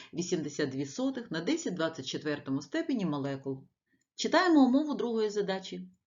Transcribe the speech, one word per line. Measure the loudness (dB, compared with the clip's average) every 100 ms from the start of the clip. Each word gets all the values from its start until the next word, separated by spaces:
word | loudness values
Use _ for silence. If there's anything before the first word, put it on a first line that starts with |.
| -10
вісімдесят | -6 -2 -2 -2 -2 -2
дві | -2 -4
сотих | -2 -4 -4 -6
на | -4
десять | 0 0 -2
двадцять | -2 -2 -4 -6
четвертому | -6 -4 -4 -2 -4
степені | -2 -4 -2 0 0
молекул. | 0 -2 -4 -6 -8 -10 _ _ _ _ -6
Читаємо | 2 4 6 8 8
умову | 6 2
другої | 0 0 0 0
задачі. | 0 0 -2 -6 -10 -12 _